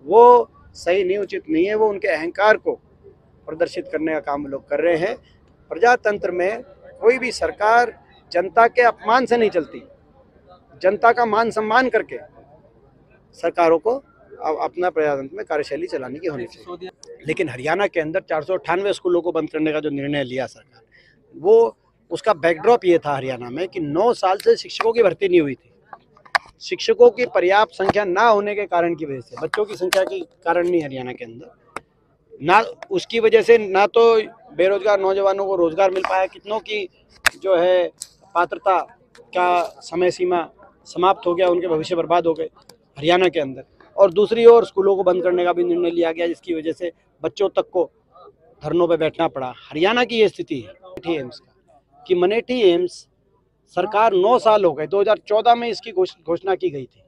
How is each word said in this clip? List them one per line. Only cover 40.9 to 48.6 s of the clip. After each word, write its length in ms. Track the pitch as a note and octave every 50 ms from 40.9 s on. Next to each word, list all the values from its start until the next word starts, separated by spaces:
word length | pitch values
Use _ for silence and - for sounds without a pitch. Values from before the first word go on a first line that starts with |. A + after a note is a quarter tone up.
| - D#3+ F3 F#3+ G3 F#3+ -
हो 80 | F3+ F3
गया, 140 | E3+ F#3+ F3+
उनके 180 | F3 F3 F3
भविष्य 300 | F#3 E3 D#3 D#3+ - F#3
बर्बाद 300 | E3 D#3+ D3+ E3+ F3 E3+
हो 80 | E3 D#3+
गए 140 | E3 D#3+ D#3 _ _ _ _ - _ _ _ _ -
हरियाणा 300 | C#3 D#3+ F3 F3+ F#3 F3
के 120 | C#3 E3
अंदर। 240 | D3 C3+ C3 C3+ C3 _ _ _ - _ _
और 140 | - G3 G3
दूसरी 340 | E3 F#3 G#3 F#3 A3+ A#3 A#3
ओर 180 | A#3 A#3 A3+ -
स्कूलों 320 | - _ G3 F#3+ G3+ G3
को 60 | F#3 G3
बंद 200 | F#3 F3+ F#3 F3
करने 220 | F3+ F3+ F3+ F3
का 80 | F3 F3
भी 120 | F3 F3
निर्णय 260 | F3 E3+ F3 F3 E3+
लिया 220 | E3+ E3+ E3+ E3 E3
गया, 140 | E3 E3+
जिसकी 280 | E3+ E3 E3 _ - E3+
वजह 180 | D#3+ D3+ E3 D#3
से 200 | - F3+ E3+ - _ _ _ _ _ -
बच्चों 260 | E3 - - G3+ F#3+
तक 200 | - - F#3 - -
को 180 | F#3 - - _ _ _ _ _ - - - _ _ _ _ _ _